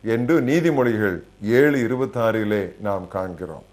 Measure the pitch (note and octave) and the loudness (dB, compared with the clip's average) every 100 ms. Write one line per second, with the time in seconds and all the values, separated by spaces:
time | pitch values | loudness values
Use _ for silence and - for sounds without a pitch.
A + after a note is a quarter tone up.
0 | A2 A2+ B2 E3 B2 D#3+ E3 C#3 B2 G#2+ | -2 -2 2 2 2 2 2 2 2 2
1 | G#2 E2+ - _ G#2 A#2+ D3 C#3 A#2 B2+ | 0 -2 -10 _ 0 4 4 2 0 -2
2 | C3 B2 A2+ A2 G#2 G#2 F#2 - G#2 G2 | -4 0 0 0 0 -2 -2 -6 -4 -4
3 | F2+ G2 F#2 E2+ F2 D#2+ - | -6 -8 -8 -8 -12 -12 -18